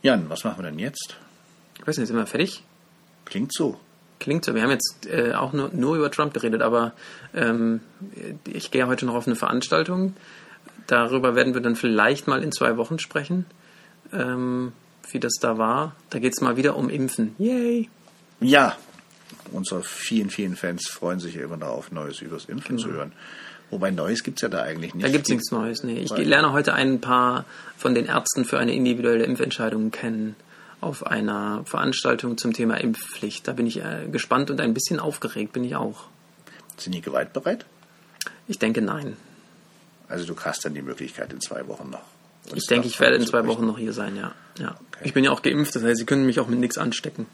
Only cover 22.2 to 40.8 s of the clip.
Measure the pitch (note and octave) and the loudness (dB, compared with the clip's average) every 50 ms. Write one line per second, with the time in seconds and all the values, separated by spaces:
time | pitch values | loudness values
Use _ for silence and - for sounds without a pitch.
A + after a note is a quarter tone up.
22.2 | - D#2+ E2 D#2 - - - C3 - - B2+ A#2 - - F#2 D#2 C#2+ D#2 - - | -12 -12 -12 -12 -10 -10 -10 -10 -6 -4 -4 -4 -2 -4 -4 -6 -6 -8 -10 -18
23.2 | - - - - - - - - - - - F#2 F#2 F#2+ F#2+ E2+ D#2 F2+ A2+ A2+ | -20 -18 -18 -18 -18 -18 -20 -20 -12 -8 -4 -2 0 0 0 0 0 0 -2 -2
24.2 | - - - - - A#2 - E2 A#1+ C#2 D#2+ E2 E2 - - E2+ - C3+ C3+ D3+ | -2 -6 -6 -4 -4 -2 -2 -2 -2 -2 -4 -6 -8 -6 -4 0 2 4 4 4
25.2 | D3 - C3+ A#2 A2+ - B2+ A2+ A2 A2+ A2+ A#2 - B2 A2+ - - - - - | 4 2 0 0 0 -2 -2 -2 -2 -2 -4 -4 -4 -4 -4 -4 -4 -2 0 0
26.2 | D3 D3+ C#3+ D3 D#3 D3 C3+ D3 C#3+ - D#3 - C3+ C3+ C3 A#2+ - B2+ B2 B2 | 4 6 6 6 6 4 4 4 2 4 4 4 4 4 4 2 2 4 4 6
27.2 | B2 B2 B2 B2 B2+ - - - - - - - - B2+ B2+ A#2+ B2 - A#2+ - | 6 4 2 0 -4 -6 -16 -18 -16 -18 -16 -2 0 2 2 4 2 2 0 0
28.2 | - - - C3+ B2+ - - C3+ B2+ A#2 - C3+ B2+ B2 A#2+ A#2+ A#2+ A#2+ A#2 A2+ | 0 0 0 0 0 2 2 2 2 2 2 4 4 4 2 4 4 4 4 4
29.2 | A#2 - B2+ B2 B2+ - - - A#2 A2 A2 A2 A2 A2 - - - A#2 A2+ A2 | 4 2 2 0 0 -2 0 -2 -2 0 0 0 0 0 -2 -2 -4 -4 -2 -2
30.2 | A2 A2 G#2+ - - - - - - - - - - E3 C#3 - - - - A2 | -4 -4 -6 -10 -20 -20 -20 -20 -20 -20 -12 -6 -6 -6 -6 -4 -2 -2 0 0
31.2 | G#2+ G#2 G#2 G#2 G#2 G#2 G#2+ G#2+ - - - - C#3+ C3+ B2+ - - B2+ B2 A#2 | 0 0 0 -2 -2 -2 -4 -4 -4 -4 -2 0 0 0 0 2 2 2 2 2
32.2 | - B2 A#2 A2+ - A#2+ A2 - A#2+ A2+ A2 - - A#2 A2+ - - - - - | 0 -4 -4 -2 0 -2 0 2 2 0 2 2 0 0 0 -2 -4 -12 -10 -6
33.2 | - G#2 - - - - B2+ B2 A#2+ A#2 A2+ - - - - - - - - - | -6 -6 -6 -6 -6 -6 -2 0 -2 -2 -2 -4 -6 -6 -6 -6 -6 -4 -4 -4
34.2 | - - - C3 C#3+ C#3 C#3+ C3+ D#3 A#2 A2+ B2+ - - F3 D3+ - D#3 C#3+ - | 0 2 2 2 4 2 0 0 2 2 2 2 0 0 -2 0 -2 -4 -4 -4
35.2 | - A#2 - A2 G#2+ G#2+ - C3 B2 B2 - - - G#2+ G#2 - - - - _ | -6 -6 -4 -6 -6 -4 -4 -4 -4 -2 -2 -4 -4 -4 -6 -10 -18 -20 -20 _
36.2 | _ _ _ _ _ - - - - _ - - - F2+ F2+ E2+ D#2+ - C#2 C2 | _ _ _ _ _ -20 -20 -20 -20 _ -18 -12 -8 -6 -6 -6 -6 -2 -2 -2
37.2 | C#2 - - - - A#2 - - - - _ _ - _ _ _ - _ - - | -2 -2 -6 -4 -2 -2 -4 -4 -6 -18 _ _ -20 _ _ _ -20 _ -12 -10
38.2 | - - - - _ - G#3+ - - A2 A2+ A#2+ A2 F#2+ - D#3 - - G#2 - | -10 -10 -10 -16 _ -10 -4 0 0 2 2 2 0 0 -2 -4 -6 -10 -12 -12
39.2 | - - - - - - - - - - _ - - _ _ _ - - - F2+ | -18 -20 -20 -20 -20 -20 -20 -20 -20 -20 _ -20 -20 _ _ _ -14 -10 -8 -8
40.2 | F2 E2 E2+ - - F2 D#2 - - E2 D2+ C#2+ | -6 -6 -8 -6 -6 -6 -6 -4 -6 -6 -6 -6